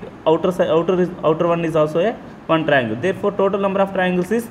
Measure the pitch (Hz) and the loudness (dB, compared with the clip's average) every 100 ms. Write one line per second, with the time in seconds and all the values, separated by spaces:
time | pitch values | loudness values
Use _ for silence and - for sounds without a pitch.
0 | - - 160 165 180 175 175 160 170 180 | -8 -4 0 2 2 0 2 2 2 0
1 | 175 180 147 165 170 170 165 151 156 165 | 0 0 0 2 0 0 0 2 2 2
2 | 202 247 - - - 160 151 143 113 113 | 0 -2 -10 -12 -2 0 2 2 2 -2
3 | 175 190 202 196 196 202 196 196 196 196 | -2 -2 -2 0 0 0 0 0 0 0
4 | 185 180 175 233 226 | 0 0 0 -2 -4